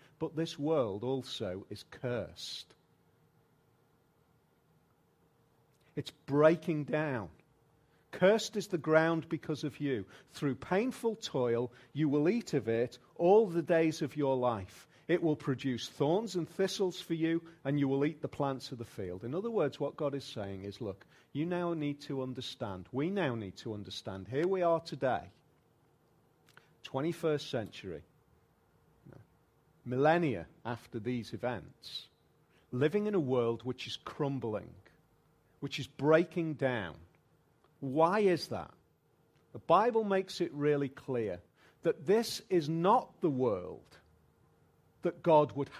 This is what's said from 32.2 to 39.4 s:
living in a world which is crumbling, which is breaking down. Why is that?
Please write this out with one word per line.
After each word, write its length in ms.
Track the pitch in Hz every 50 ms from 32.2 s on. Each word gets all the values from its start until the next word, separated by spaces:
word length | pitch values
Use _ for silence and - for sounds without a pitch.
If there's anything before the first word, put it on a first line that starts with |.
| _ _ _ _ _ _ _ _ _ -
living 360 | - 123 139 156 175 208 208
in 60 | 214 208
a 60 | 190
world 440 | 147 127 127 123 120 117 117 113 -
which 220 | 127 127 - -
is 120 | 117 -
crumbling, 760 | - - - - - 151 139 139 131 120 113 107 98 87 85 85 90 - - _ _ _ _ _ _ _ _ _ _ _ _ _ -
which 180 | - 143 -
is 100 | - 131
breaking 680 | - - - 131 147 156 160 180 170 - 180 165 160 151
down. 420 | 117 135 131 127 113 95 82 76 - 80 - _ _ _ _ _ _ _ _ _ _ _ _ _ -
Why 400 | 139 135 127 151 160 170 190 220
is 260 | 208 190 175 151 -
that? 260 | - 120 92 85 - - _ _ _ _ _ _ _ _ _ _ _ _ _